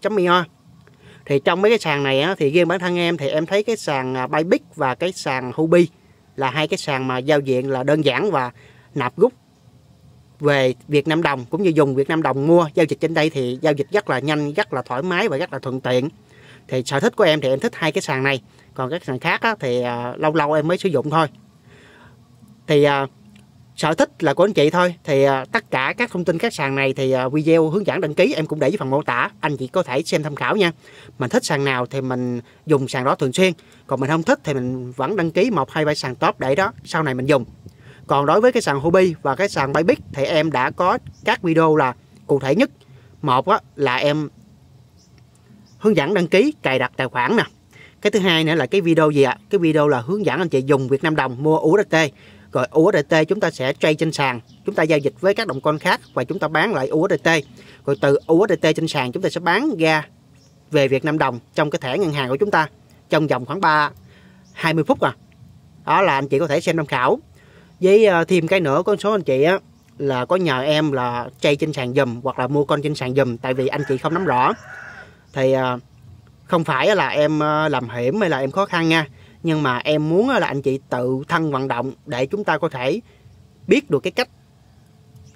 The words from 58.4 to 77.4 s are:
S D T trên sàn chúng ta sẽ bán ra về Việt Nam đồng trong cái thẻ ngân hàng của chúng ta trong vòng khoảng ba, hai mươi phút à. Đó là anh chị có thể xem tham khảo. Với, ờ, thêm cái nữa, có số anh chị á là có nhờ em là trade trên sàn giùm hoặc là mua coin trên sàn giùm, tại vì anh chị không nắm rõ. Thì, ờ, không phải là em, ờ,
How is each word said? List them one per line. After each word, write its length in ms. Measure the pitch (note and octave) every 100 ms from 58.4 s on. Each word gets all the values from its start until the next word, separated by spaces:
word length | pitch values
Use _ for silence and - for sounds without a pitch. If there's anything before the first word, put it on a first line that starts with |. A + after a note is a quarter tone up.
| G#3+
S 40 |
D 20 |
T 240 | E3 D#3+ D#3
trên 120 | D#3
sàn 240 | D3+ B2+
chúng 100 | E3+
ta 60 | F3+
sẽ 120 | E3+
bán 360 | F3 F#3+ D4+ F#3+
ra 280 | D#3+ D#3 D3 _ _ _ _ _ _
về 180 | D3+ C3+
Việt 160 | C3+
Nam 140 | D#3 D3+
đồng 200 | C3+ A#2+ -
trong 160 | - D3+
cái 80 | -
thẻ 200 | C3 D3
ngân 140 | F3
hàng 160 | D3 B2+
của 80 | C#3
chúng 140 | G#3
ta 180 | F3+ D3+ - _ - _
trong 160 | D#3+ D3+
vòng 200 | B2+ B2
khoảng 140 | E3+
ba, 300 | F3 D3+ D3 - - - - - -
hai 220 | - E3
mươi 100 | D#3+
phút 160 | D3+ C#4
à. 160 | D3+ - - _ - - - - -
Đó 160 | E3
là 120 | F#3+
anh 140 | C#3 C#3
chị 100 | C#3
có 80 | D#3
thể 140 | D3+
xem 160 | F3 E3
tham 100 | C#3+
khảo. 320 | C3+ C3 B3+ - - - - - _
Với, 260 | F#3 G#3 G#3+
ờ, 180 | E3+
thêm 220 | D#3+ F#3 D#3+
cái 140 | F#3+
nữa, 220 | D3+ D3 F3+
có 100 | G3+
số 160 | G#3
anh 100 | G#3+
chị 200 | C#3+ C3
á 160 | D#3 F#3+ - _ _ -
là 260 | C#3 B2+
có 120 | B2 F#3
nhờ 240 | F3 B2+
em 320 | C#3 D3+ D#3
là 360 | C3+ B2 A#2+ A#2+ -
trade 140 | D#3
trên 180 | C#3+ D#3
sàn 220 | C#3+ B2
giùm 260 | C3+ B2 A#2+
hoặc 180 | C3 B2+
là 80 | B2+
mua 180 | C#3+
coin 180 | C#3+ D3
trên 120 | D3
sàn 200 | D3 B2+
giùm, 220 | C3+ B2 A#2
tại 180 | B2+
vì 120 | C3 B2+
anh 160 | C#3+ C#3
chị 100 | C3
không 160 | D#3
nắm 100 | E3+
rõ. 280 | F3+ B2 C#3 A3+ - - - - - _ _
Thì, 200 | C#3+ C3
ờ, 260 | C3 B2+ B2 - - - - - _
không 200 | - F3
phải 320 | D#3+ C3 E3+ G3
là 120 | C3+
em, 300 | A#2 D3+
ờ, 300 | D3+